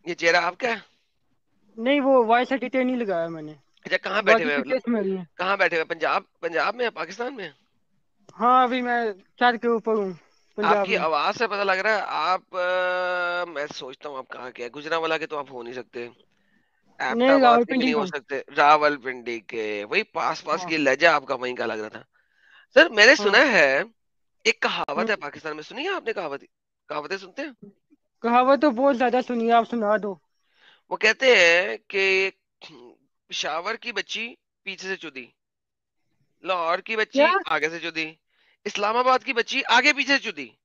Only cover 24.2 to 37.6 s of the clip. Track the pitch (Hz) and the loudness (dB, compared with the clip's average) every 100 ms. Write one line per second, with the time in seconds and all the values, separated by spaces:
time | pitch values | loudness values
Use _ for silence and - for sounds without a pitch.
24.2 | _ _ 214 - 233 175 156 147 226 202 | _ _ -2 -2 -4 -4 -6 -4 -2 -4
25.2 | 143 147 156 151 156 208 339 359 220 214 | -6 -12 -12 -12 -14 -10 -8 -6 -6 -8
26.2 | 160 139 - _ _ _ _ 147 151 190 | -8 -10 -14 _ _ _ _ -10 -8 -10
27.2 | 185 - 294 240 202 _ _ _ _ _ | -10 -12 -12 -12 -20 _ _ _ _ _
28.2 | 233 240 254 277 302 226 277 240 247 247 | 0 2 4 4 2 2 0 2 2 0
29.2 | 247 240 226 233 220 240 208 214 202 185 | -2 -4 2 2 2 -4 0 0 -2 -10
30.2 | _ _ _ _ _ _ _ 180 220 220 | _ _ _ _ _ _ _ 0 2 4
31.2 | 262 220 170 175 208 220 _ 196 190 190 | 4 6 6 4 2 -6 _ -2 2 2
32.2 | 190 _ _ _ - 143 120 _ _ _ | 0 _ _ _ -20 -20 -20 _ _ _
33.2 | _ 180 175 156 185 233 233 196 - 202 | _ -8 -6 -6 -6 -8 -8 -8 -8 -8
34.2 | 233 - _ _ 196 180 185 185 165 131 | -10 -12 _ _ -16 -12 -8 -8 -10 -14
35.2 | 117 _ _ _ _ _ _ _ _ _ | -18 _ _ _ _ _ _ _ _ _
36.2 | _ _ 170 180 165 180 - 220 214 269 | _ _ -6 -4 -2 -4 -4 -4 -2 2
37.2 | 311 381 349 156 | 4 2 -2 -2